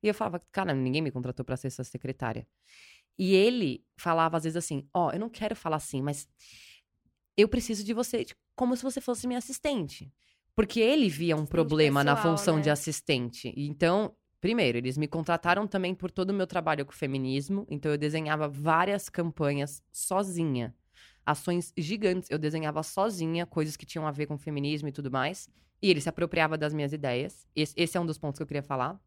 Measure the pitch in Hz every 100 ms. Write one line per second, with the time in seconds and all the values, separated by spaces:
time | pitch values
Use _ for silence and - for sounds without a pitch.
0 | 214 208 214 170 _ - 190 135 127 139
1 | 156 127 127 127 127 131 135 - 123 127
2 | 131 131 120 113 117 _ _ - - -
3 | _ - 185 190 208 247 151 123 _ _
4 | 175 165 165 160 160 160 165 143 139 -
5 | 165 180 226 - 214 220 165 156 - 135
6 | 139 143 - _ - - - - _ _
7 | _ _ _ - 220 247 233 214 202 226
8 | 247 233 - - _ - 247 247 262 262
9 | 254 240 254 247 247 269 302 269 147 -
10 | 143 _ _ _ _ - 214 233 220 302
11 | 226 143 170 156 151 165 151 156 151 139
12 | 143 143 170 156 151 156 151 147 - 151
13 | - 139 120 - 123 - 143 147 170 190
14 | 214 - _ _ 185 233 151 120 127 131
15 | 151 165 156 165 180 185 208 196 185 185
16 | 180 - 185 196 185 185 160 151 143 -
17 | 143 135 131 135 139 196 - 147 151 147
18 | 147 160 156 156 151 139 151 160 185 202
19 | - - 170 - 147 143 139 143 _ -
20 | - 190 196 170 165 127 120 - _ _
21 | - _ - 147 - 175 165 - 156 208
22 | 208 180 - 156 151 160 156 151 156 -
23 | 208 190 160 165 170 - 156 151 - 165
24 | 156 143 147 147 156 147 143 151 147 143
25 | 143 131 139 185 - _ _ _ 202 156
26 | 147 - 170 - 156 156 151 151 143 151
27 | 143 123 156 - _ - 151 - 170 185
28 | 170 156 151 139 151 147 139 135 127 196